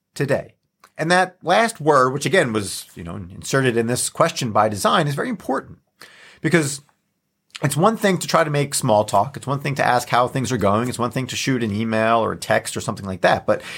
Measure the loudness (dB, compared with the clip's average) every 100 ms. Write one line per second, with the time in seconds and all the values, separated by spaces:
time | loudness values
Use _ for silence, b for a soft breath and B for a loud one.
0 | _ -6 -2 -2 -4 _ _ _ _ -6
1 | 0 2 0 -2 0 2 2 0 4 4
2 | 4 0 0 2 2 0 -4 -8 -14 -14
3 | -12 -12 -14 -14 -2 0 2 2 0 -2
4 | -2 0 0 0 -2 2 2 0 0 2
5 | 0 -2 -6 -6 -6 -6 -6 -18 _ _
6 | B B B B 2 2 2 -4 -14 _
7 | _ _ _ _ _ -4 -2 2 2 4
8 | 0 0 2 2 2 0 -2 -2 2 2
9 | 2 0 0 -4 -6 -4 -4 0 2 0
10 | 2 2 2 -2 -2 0 2 2 -2 -4
11 | -4 -4 -6 -4 -2 -2 -2 -2 -2 0
12 | 2 2 0 -4 0 0 -2 -8 -6 -8
13 | -8 -2 0 2 0 -2 B